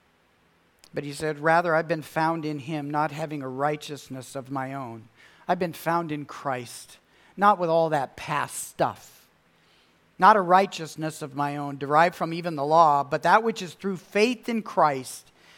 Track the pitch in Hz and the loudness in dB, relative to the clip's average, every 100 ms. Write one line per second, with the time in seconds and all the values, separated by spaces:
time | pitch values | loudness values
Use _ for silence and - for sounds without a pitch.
0 | _ _ _ _ _ _ _ _ _ - | _ _ _ _ _ _ _ _ _ -10
1 | 143 143 156 147 156 165 175 160 160 165 | -10 -6 -6 -2 2 4 4 0 0 -4
2 | 139 - 160 165 151 151 127 160 143 147 | -4 -2 0 0 -4 -8 -8 -8 -4 -2
3 | 151 143 160 151 131 131 143 151 - 143 | -2 -4 -8 -8 -8 -4 -2 -2 -8 -14
4 | - 131 123 139 127 139 131 139 127 113 | -14 -14 -12 -14 -8 -8 -8 -10 -12 -14
5 | 113 _ - _ - 180 180 147 165 170 | -18 _ -20 _ -4 -2 -4 -6 -2 -2
6 | 170 151 143 - 143 127 117 - - - | -2 -6 -10 -8 -6 -6 -8 -16 -20 -20
7 | _ _ _ - 202 190 175 165 165 151 | _ _ _ 0 2 4 2 2 2 0
8 | 127 - - 147 127 - - - 135 - | -2 -8 -6 -4 -4 -8 -8 -2 -2 -2
9 | - - _ _ _ _ _ _ _ _ | -16 -20 _ _ _ _ _ _ _ _
10 | _ - 185 214 175 185 196 - 160 - | _ 4 6 6 6 4 4 -2 -12 -8
11 | 156 151 147 135 143 147 143 139 139 151 | -8 -8 -10 -4 -4 -4 -8 -8 2 4
12 | 175 170 165 165 175 156 143 160 160 143 | 4 2 -6 -4 -6 -4 2 6 6 6
13 | 135 151 165 202 226 226 180 - 196 185 | 2 0 4 4 4 -4 -8 -8 -6 -8
14 | - 202 226 247 - 226 202 - 156 135 | -4 2 2 0 -4 -6 -2 2 2 2
15 | 127 - - _ _ | -8 -14 -20 _ _